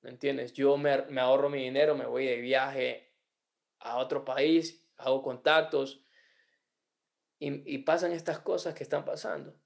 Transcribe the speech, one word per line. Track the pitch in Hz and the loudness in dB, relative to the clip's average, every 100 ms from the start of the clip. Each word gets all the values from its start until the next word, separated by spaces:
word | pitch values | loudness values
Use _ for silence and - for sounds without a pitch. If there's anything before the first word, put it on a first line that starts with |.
¿me | 127 | -18
entiendes? | 127 139 139 123 | -6 -4 -2 -6
Yo | - 139 143 | 0 2 4
me, | 143 139 - | 4 2 0
me | 135 | 0
ahorro | 127 135 139 | 4 6 4
mi | 143 | 0
dinero, | 127 135 151 | -2 2 4
me | 143 120 | 2 -2
voy | 123 131 | -2 -2
de | 120 | -2
viaje | 120 131 139 139 127 117 _ _ _ _ _ _ _ _ | 0 0 0 -2 -4 -4 _ _ _ _ _ _ _ _
a | 117 120 | -6 -4
otro | 131 139 | -2 -4
país, | 135 131 147 165 165 - _ _ | -4 0 4 4 2 -12 _ _
hago | 131 135 | -2 0
contactos | 139 123 156 160 156 147 139 - _ _ _ _ _ _ _ _ _ _ _ _ _ _ | -2 -2 2 4 2 -2 -4 -10 _ _ _ _ _ _ _ _ _ _ _ _ _ _
y, | 143 143 143 | -8 -8 -8
y | 139 | -6
pasan | 147 170 175 | 0 0 0
estas | 170 160 151 | -4 -6 -6
cosas | - 175 170 | -2 -2 -4
que | 156 | -8
están | - 147 | -4 -4
pasando. | 143 127 - 80 69 - | -4 -8 -6 -8 -10 -20